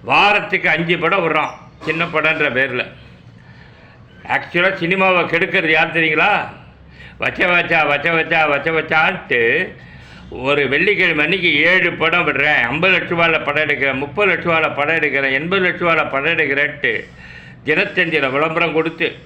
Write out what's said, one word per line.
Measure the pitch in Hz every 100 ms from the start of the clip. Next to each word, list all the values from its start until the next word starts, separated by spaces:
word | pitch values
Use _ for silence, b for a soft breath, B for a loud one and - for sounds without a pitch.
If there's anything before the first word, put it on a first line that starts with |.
வாரத்துக்கு | - 143 196 202 170 180 170
அஞ்சு | 160 165 170
படம் | 160 190 165
விடுறான் | 156 139 - - -
சின்ன | - 160
படம்ன்ற | 170 165 156 156 147
பேர்ல. | 127 131 123 - - - - - - B B B B B B - - -
ஆக்சுவலா | 123 - 175 185
சினிமாவை | 190 170 190 190 180 160
கெடுக்கிறது | 170 180 190 160
யார் | 156 165
தெரியுங்களா? | 160 160 156 185 190 117 - - - - B B B
வச்ச | 135 - 190
வச்சா, | 175 170 165 147
வச்ச | 143 170
வச்சா, | 165 160 165 156
வச்ச | 139 139
வச்சான்ட்டு | 160 156 160 165 185 - 123 117 143 185 - B B B B B
ஒரு | - 127 143 139
வெள்ளிக்கிழமை | 139 190 190 180 156
அன்னைக்கு | 151 190 175 147
ஏழு | 160 180 170
படம் | - 156 175 156
விடுறேன், | 139 147 143
ஐம்பது | 120 143 185 180
லட்ச |
ரூபாயில | 170 170 165 160
படம் | - 147 156
எடுக்கிறேன், | 143 139 131
முப்பது | 139 - 202
லட்ச | 165 170
ரூபாயில | 165 156 139 147 165 151 135 135 135 165 196 180 170 175 160 147
படம் | 139 143 165
எடுக்கிறேன்ட்டு | 151 139 143 143 127 104 - - B B B B
தினத்தந்தியில | 123 156 196 185 170 151 139
விளம்பரம் | 135 160 160 170
கொடுத்து | 151 160 165 160 -